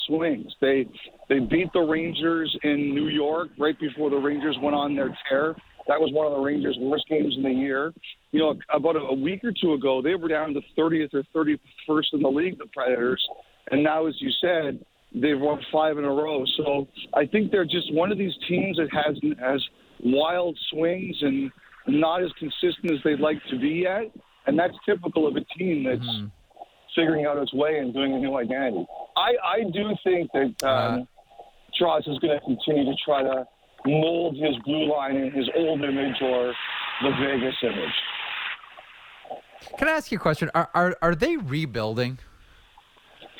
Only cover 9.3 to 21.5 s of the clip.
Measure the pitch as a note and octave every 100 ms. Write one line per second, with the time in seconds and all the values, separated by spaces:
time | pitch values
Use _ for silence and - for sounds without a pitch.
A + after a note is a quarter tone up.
9.3 | F#3+ A#3+ F#3+ F3+ C#3+ C3+ C3 C3+ F3+ E3
10.3 | D3+ D#3 C#3+ - - E3 D#3+ D3 C#3 C3+
11.3 | D#3+ D3+ D3 _ - - D#3 D3 D3 C#3+
12.3 | C#3 F#3 - - C#3 B2+ B2 A#2+ B2+ -
13.3 | - - _ - C#3 D3+ D#3 D#3+ - C3+
14.3 | - F3 E3+ D3 B2 - _ _ - C#3+
15.3 | C#3 D3 D3 - D#3 D#3 D3 C#3+ C#3 D#3
16.3 | D3 B2+ - D3+ C#3+ C#3 - - C#3+ D3
17.3 | G#3+ G#3 G3+ E3 F3 - D3+ F#3 G3 F#3+
18.3 | - - F3+ F#3+ E3 D3 D3+ D3+ C3+ D3
19.3 | D3 B2+ C#3 - _ _ - A#2+ C3+ D#3+
20.3 | F3+ F3 D#3+ - D#3 E3 F#3 F#3+ - D3
21.3 | C3+ C3+